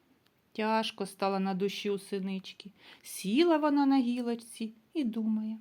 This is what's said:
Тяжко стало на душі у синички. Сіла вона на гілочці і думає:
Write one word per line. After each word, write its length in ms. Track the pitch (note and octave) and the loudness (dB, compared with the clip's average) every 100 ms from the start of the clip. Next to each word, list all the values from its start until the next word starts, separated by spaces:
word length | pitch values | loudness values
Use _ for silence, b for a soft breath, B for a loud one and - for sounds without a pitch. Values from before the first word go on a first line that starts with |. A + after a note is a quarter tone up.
| _ _ _ _ _ | _ _ _ _ _
Тяжко 540 | - G#3+ A3 G#3+ - G3 | -4 0 0 0 -4 -6
стало 340 | - G3 G3 | -2 0 0
на 140 | F#3+ | 0
душі 360 | F#3 G3+ G3+ G#3 | 0 -2 -2 -4
у 100 | G3 | -4
синички. 720 | - G3+ F#3+ F#3+ - - G3 B B B | -4 -6 -4 -6 -10 -18 -20 B B B
Сіла 560 | - - F#3+ B3+ F4 D4+ | -14 -8 0 4 6 4
вона 280 | D4+ C#4+ C#4 | 4 4 6
на 120 | C4+ | 4
гілочці 760 | A#3+ B3 A#3+ A#3 - - A3 - _ | 4 0 -2 -4 -6 -10 -10 -10 _
і 100 | E4 | -4
думає: 540 | A#3 A3+ A3 G#3+ A3 A3 | -2 0 0 0 -2 -8